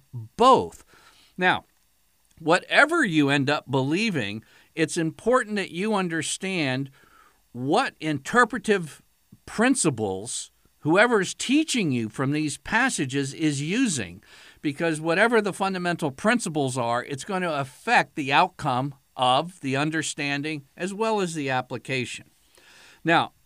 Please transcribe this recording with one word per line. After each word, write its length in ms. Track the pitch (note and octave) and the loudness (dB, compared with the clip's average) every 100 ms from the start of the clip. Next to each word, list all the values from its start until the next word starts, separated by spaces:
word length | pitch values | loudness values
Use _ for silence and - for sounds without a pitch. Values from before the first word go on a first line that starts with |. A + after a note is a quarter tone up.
| _ | _
both. 720 | A#2+ A2 - B3+ A3 F2 - - - _ _ _ - | -14 -6 4 6 6 4 -8 -20 -20 _ _ _ -2
Now, 260 | F3+ B2 - _ _ _ _ _ _ - | 0 0 -4 _ _ _ _ _ _ -4
whatever 640 | D3 F3+ - F#3 C#4+ E4+ | 2 2 4 4 4 4
you 260 | A3+ D#3 C#3 | 2 2 4
end 200 | C#3+ C3+ | 2 2
up 200 | D3 - | -2 -2
believing, 760 | C3 C3+ F3 A3+ D#3 G2+ G#2+ - _ _ D#3+ | -2 0 0 0 -2 -4 -8 -14 _ _ -4
it's 200 | D#3+ F3 | -2 -2
important 600 | D#3+ - A3+ B3+ G#3 G#3 | -4 -2 2 2 2 -4
that 160 | E3+ | -4
you 240 | E3+ G#3+ G#3 | -4 -2 0
understand 960 | F3+ D#3+ C#3 - F#3+ F#3 C#3 C3 C3+ - _ _ _ _ _ | -2 -4 -6 -6 -6 -2 -2 -2 -6 -12 _ _ _ _ _
what 440 | A#2+ C3+ G#3 C4 - | -8 -2 0 0 -4
interpretive 1000 | D#3 C#3+ - A#3+ A#3 A#3+ G#3+ G3+ D#3 - _ _ _ - - | -4 -4 0 2 2 2 0 0 -2 -14 _ _ _ -20 -8
principles 1040 | - B3 C4 E3 G#2+ G#2 F#2+ A#2 - - _ _ _ | 0 2 2 0 0 -2 -4 -8 -12 -12 _ _ _
whoever's 520 | D3 F#3 A#3+ G#3+ F3 | 2 4 4 4 0
teaching 580 | - - C#4+ D#4 B3 E3 | -4 0 0 2 0 0
you 180 | B2 A2 | 0 -2
from 220 | - C3+ | -2 -2
these 280 | D3+ D3+ - | -2 -4 -6
passages 760 | - A3 C4 - C3+ C#3 C#3 | -2 0 0 -2 -2 -2 -4
is 260 | - D#3 C#3 | -2 0 0
using, 640 | D3+ A3+ B3 C#3 F2 F#2+ - - - - | -2 0 0 -2 -6 -12 -20 -20 -20 -8
because 400 | D3+ C3+ E3+ D3+ | -6 -2 -2 -2
whatever 400 | E3 E3+ A#3 A3+ | 0 2 4 2
the 120 | G#3 | 0
fundamental 580 | E3 F#3+ F#3 F3 E3+ D3+ | -2 -4 -2 -4 -2 -4
principles 640 | C3 G#3+ A#3+ F#3 D3+ C3+ B2+ | -2 0 0 0 -2 -2 0
are, 260 | A#2 A#2+ - | 0 -2 -4
it's 180 | C3+ | -8
going 180 | - F#3 | -6 -4
to 180 | F3 C#3+ | -2 -4
affect 540 | C3+ - A3+ A3+ D3 | -6 -8 0 2 2
the 180 | - C3 | -4 2
outcome 640 | D3 F#3 - D3 B2 C#3+ - _ - | 4 2 0 -2 -2 -2 -8 _ 0
of 440 | B2+ C3+ E3+ - | 2 2 0 -6
the 140 | C3+ C3+ | -4 -2
understanding 880 | D#3 D#3+ D3 - C#3+ C#3+ D#3 D3+ - - | -2 -2 -4 -6 -4 -4 -4 -8 -12 -10
as 160 | F3+ | -8
well 300 | G3 A3+ G#3 | -4 -2 0
as 140 | F3+ D#3+ | -2 -4
the 120 | C3+ | -2
application. 800 | B2+ B2+ B2 - C3 A#2 - - _ _ _ - - - - | -2 -4 -8 -6 -4 -4 -10 -18 _ _ _ -20 -20 -20 -6
Now, 300 | D#3+ D#3+ A#2 _ | 0 0 0 _